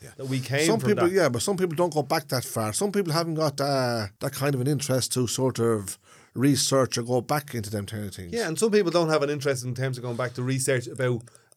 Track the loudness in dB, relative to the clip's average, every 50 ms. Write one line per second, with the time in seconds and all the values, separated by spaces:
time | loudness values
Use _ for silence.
0 | -20 -20 -14 -12 -8 -4 -4 -4 -4 -2 0 2 2 2 2 2 2 2 2 4
1 | 4 2 4 4 4 4 2 0 0 -2 0 0 0 -2 0 0 0 0 2 0
2 | 0 0 0 -2 0 -2 -2 -4 -2 -2 -4 -2 -2 -2 -2 -2 -2 0 0 0
3 | 0 0 0 0 0 0 0 0 0 0 0 0 0 0 2 2 0 0 0 -2
4 | -4 -6 -6 _ -6 -6 -4 -2 0 0 0 2 2 0 0 0 0 0 0 0
5 | 0 0 0 0 0 0 0 0 0 0 2 2 2 2 2 2 -2 -6 -10 -12
6 | _ _ -20 -20 -20 _ _ 2 4 4 4 4 2 2 4 4 4 2 0 -2
7 | -2 0 0 0 2 0 -2 -2 -2 -4 -6 -8 -6 -4 -4 -4 -4 -6 -6 -8
8 | -8 -8 -10 -12 -10 -8 -6 -4 -4 -2 0 0 2 4 4 4 4 4 4 2
9 | 4 4 4 2 2 0 -2 -2 0 0 -2 0 -4 -6 -4 -4 -4 -4 -4 -4
10 | -6 -6 -4 -4 -4 -4 -4 -4 -2 -2 0 0 0 0 0 0 -2 -4 -4 -2
11 | 0 0 0 -2 -4 -8 -18 -20 _ _ _